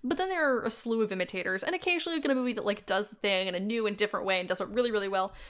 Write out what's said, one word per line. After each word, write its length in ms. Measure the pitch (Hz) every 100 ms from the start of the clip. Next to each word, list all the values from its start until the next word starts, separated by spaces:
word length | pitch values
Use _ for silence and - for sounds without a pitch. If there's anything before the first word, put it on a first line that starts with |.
but 160 | 247 311
then 100 | 370
there 260 | 359 294 247
are 60 |
a 60 | 220
slew 300 | - 233 226
of 100 | 214
imitators, 500 | 190 180 190 185 190
and 120 | -
occasionally 420 | 359 370 349 339 320
you 60 |
get 80 | 285
a 40 |
movie 180 | 262 247
that, 140 | 220 208
like, 180 | 208
does 240 | - 190 208
the 80 | -
thing 300 | 202 190 190
in 80 |
a 60 | 180
new 260 | 196 233 214
and 100 | 202
different 300 | 208 202 190
way 140 | 185
and 60 | 180
does 120 | 185
it 80 | 196
really, 220 | 214 240
really 180 | 214 196
well. 240 | 196 196 -